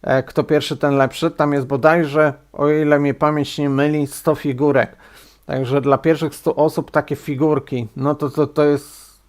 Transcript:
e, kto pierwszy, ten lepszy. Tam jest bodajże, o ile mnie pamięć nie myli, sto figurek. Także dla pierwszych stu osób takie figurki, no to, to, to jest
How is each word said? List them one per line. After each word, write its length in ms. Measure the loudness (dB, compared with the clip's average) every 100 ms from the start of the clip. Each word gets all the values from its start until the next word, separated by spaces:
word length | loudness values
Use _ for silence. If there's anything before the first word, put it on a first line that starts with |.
e, 220 | 0 -2
kto 200 | -2 -4
pierwszy, 340 | 0 0 0 -2
ten 180 | 0 2
lepszy. 360 | 0 0 -4
Tam 220 | 0 0
jest 140 | 0 -2
bodajże, 680 | 2 4 4 2 2 0 0 _
o 160 | -2 0
ile 300 | 2 2 2
mnie 140 | 2
pamięć 440 | 0 0 0 -4 -2
nie 120 | -2
myli, 380 | 2 0 0 -2
sto 280 | -4 -2 -2
figurek. 640 | -2 0 2 2 0 -6 -20 -20 -20 _ -8
Także 360 | -4 0 0
dla 160 | 2 2
pierwszych 380 | 2 0 -2 -4
stu 180 | -4 0
osób 360 | 0 0 -2
takie 240 | -4 -2 -8
figurki, 720 | -6 -2 0 0 -2 -8 -8 -4
no 200 | -4 -2
to, 140 | -4
to, 180 | -2 -2
to 160 | 2
jest 480 | 2 0 -4 -20 -20 _